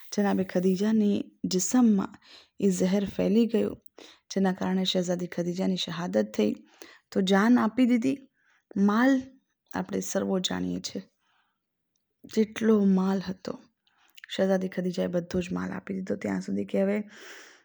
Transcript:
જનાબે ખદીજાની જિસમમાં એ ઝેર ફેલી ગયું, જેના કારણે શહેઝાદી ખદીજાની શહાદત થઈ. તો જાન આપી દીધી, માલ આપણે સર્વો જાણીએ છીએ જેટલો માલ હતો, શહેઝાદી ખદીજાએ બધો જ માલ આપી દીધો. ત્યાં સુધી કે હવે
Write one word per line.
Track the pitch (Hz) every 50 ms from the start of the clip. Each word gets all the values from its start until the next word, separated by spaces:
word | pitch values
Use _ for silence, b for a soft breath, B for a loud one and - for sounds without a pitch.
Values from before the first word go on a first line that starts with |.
| B B - 208
જનાબે | 202 196 196 196 185
ખદીજાની | 190 - 185 180 190 185 180 208 220 220 220 208 202 202 214 - - _ _ -
જિસમમાં | 180 185 185 - - - 254 247 220 208 190 - - - - B B B B B B B B
એ | 202 196
ઝેર | 180 180 185 185 190 208 196
ફેલી | 190 - - 180 180 202 226 233
ગયું, | 220 226 208 202 - - - _ _ _ B B B B B B -
જેના | - 196 196 185 185
કારણે | - 190 185 185 190 185
શહેઝાદી | 190 - 185 175 180 180 175 180 170
ખદીજાની | - - 170 175 170 185 190 190 185
શહાદત | 175 - 180 165 165 175 185 190 214 208 214 -
થઈ. | - 214 - - - - B B B B B B B B B
તો | - 202
જાન | 190 180 196 196 208 233 247 240
આપી | 226 214 - 254 262
દીધી, | 226 247 226 233 269 277 - - _ _ _ _ _ _ _ _ - - 196
માલ | 202 202 208 226 254 269 269 262 262 - - _ _ _ _ _ _ _ -
આપણે | 180 185 - 196 190
સર્વો | 190 - - 196 202 196 196 185
જાણીએ | 180 - 185 - 180 - - 190
છીએ | - - - 196 - _ _ _ _ _ _ _ _ _ _ _ _ _ _ _ _ _ _ _ _ _ _ _ - - -
જેટલો | 220 220 214 - - 220 220 220 208 202
માલ | 196 190 185 185 190 190 196
હતો, | - 185 190 - - - - - - _ _ _ _ b b b b b b b - -
શહેઝાદી | - - 190 190 190 185 190 185
ખદીજાએ | - 190 180 180 175 185 185 185
બધો | 175 175 170 - - 185
જ | 175 180
માલ | 180 175 185 185
આપી | 180 - - - 196
દીધો. | 190 185 - -
ત્યાં | 196 214 208 190 185
સુધી | 185 196 196 202 202
કે | 190 - 196 196
હવે | 196 202 214 208 208 B B B B B B B B B B B